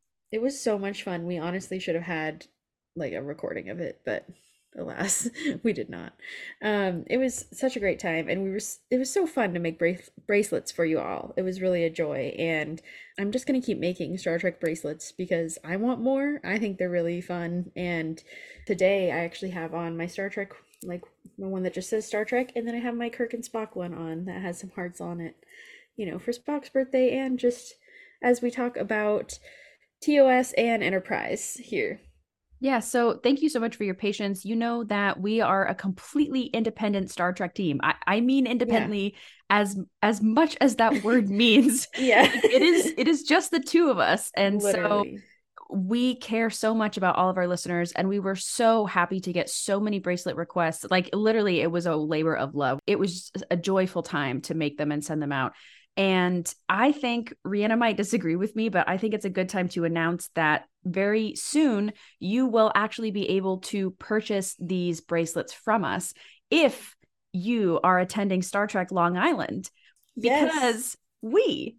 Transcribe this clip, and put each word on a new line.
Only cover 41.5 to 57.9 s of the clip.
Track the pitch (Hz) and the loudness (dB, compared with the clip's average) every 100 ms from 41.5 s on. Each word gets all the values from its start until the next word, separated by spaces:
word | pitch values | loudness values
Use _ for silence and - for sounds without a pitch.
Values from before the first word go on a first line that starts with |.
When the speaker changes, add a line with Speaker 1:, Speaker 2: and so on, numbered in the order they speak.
| 214 254 247 - - | 8 6 4 -2 0
Speaker 1:
Yeah. | 262 220 | 6 8
Speaker 2:
Like, | - 226 220 | 8 6 4
it | 254 | 6
is, | 320 339 320 - | 6 6 4 2
it | 285 | 2
is | 294 | 2
just | - 330 - | 4 2 4
the | 330 | -2
two | - 330 320 | 2 4 4
of | 196 | 4
us. | 95 202 - - | 4 2 0 0
And | 196 208 | 2 2
so | 202 | 2
Speaker 1:
Literally. | 180 208 208 202 202 - _ _ - - | 2 2 2 0 -6 -18 _ _ -20 -6
Speaker 2:
we | 196 185 240 254 247 | -2 0 2 2 0
care | - 226 226 | -2 0 0
so | - 220 | 0 0
much | 226 208 196 | 2 0 0
about | 185 - | 0 2
all | 185 | 2
of | 185 | 2
our | 175 | 0
listeners, | 180 175 175 175 | -2 -2 -2 -2
and | - 190 | 0 0
we | 202 | 0
were | 190 190 | -2 -4
so | - - 226 226 208 | -4 2 4 4 2
happy | 185 175 185 | 0 0 -2
to | 180 | -2
get | 175 - | -2 -2
so | - - 202 | -4 -2 0
many | 214 196 | 0 -2
bracelet | 180 180 180 156 | -2 -4 -4 -6
requests. | 170 175 160 - - | -4 0 -2 -2 0
Like, | 185 180 | 0 0
literally, | 202 214 220 202 170 | 0 2 4 2 2
it | 165 | 2
was | 175 170 | 0 0
a | 156 | 0
labor | 151 156 160 156 | 0 0 0 0
of | 135 143 | -2 0
love. | 135 139 - | 0 0 0
It | 202 | 0
was | 196 180 - 190 - | 0 -4 -10 -10 -4
a | 175 | -2
joyful | 190 190 185 180 | 0 2 2 -2
time | 170 151 139 127 | -4 -2 -2 -4
to | - | -4
make | 160 147 147 | -2 -2 -2
them | 151 | -2
and | 147 | -2
send | 147 156 | -4 -4
them | 143 | -2
out. | 135 131 - - - _ - | -2 -2 -6 -20 -20 _ -2
And | 196 185 180 180 170 - - | 2 4 2 0 -4 -8 -2
I | 190 269 | 2 2
think | 294 247 240 233 - 180 | 2 0 -2 -4 -10 -4
Rhianna | 202 214 226 | 0 2 2
might | 233 | 2